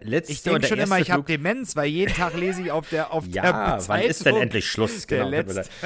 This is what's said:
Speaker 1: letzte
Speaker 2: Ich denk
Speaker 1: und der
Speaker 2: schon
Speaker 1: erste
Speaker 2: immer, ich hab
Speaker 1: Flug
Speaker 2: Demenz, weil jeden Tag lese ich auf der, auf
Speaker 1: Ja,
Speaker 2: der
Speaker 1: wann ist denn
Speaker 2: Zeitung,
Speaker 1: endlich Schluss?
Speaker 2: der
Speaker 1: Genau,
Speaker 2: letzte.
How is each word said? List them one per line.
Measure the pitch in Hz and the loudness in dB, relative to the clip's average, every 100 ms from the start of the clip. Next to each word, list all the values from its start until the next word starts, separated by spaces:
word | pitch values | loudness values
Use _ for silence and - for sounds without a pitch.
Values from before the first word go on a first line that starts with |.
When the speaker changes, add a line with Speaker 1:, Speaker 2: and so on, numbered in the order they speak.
Speaker 1:
letzte | 107 143 170 | -4 -4 -2
Speaker 2:
Ich | 147 | -4
denk | 175 160 | 0 2
Speaker 1:
und | |
der | 139 | 2
Speaker 2:
schon | 208 | 2
Speaker 1:
erste | 202 | 2
Speaker 2:
immer, | 185 | 2
ich | 160 | 4
hab | 180 | 2
Speaker 1:
Flug | 143 | 0
Speaker 2:
Demenz, | 156 165 247 247 151 | -2 0 -2 -2 -2
weil | 147 | 0
jeden | 160 202 | 0 0
Tag | 175 175 | 0 -2
lese | 165 185 185 | -2 -2 -2
ich | 175 | -2
auf | 156 151 | -4 -2
der, | 160 156 | -4 -2
auf | 160 90 | -4 -4
Speaker 1:
Ja, | 95 180 202 196 117 | 0 2 2 2 0
Speaker 2:
der | 92 | 0
Speaker 1:
wann | 104 | 2
ist | 220 - | 2 2
denn | |
Speaker 2:
Zeitung, | 143 220 | 4 4
Speaker 1:
endlich | 117 110 - | 4 0 -2
Schluss? | - 110 220 - | 0 0 -2 -4
Speaker 2:
der | 135 | -2
Speaker 1:
Genau, | 131 | 0
Speaker 2:
letzte. | 143 95 92 - - | -2 -2 -4 -6 -8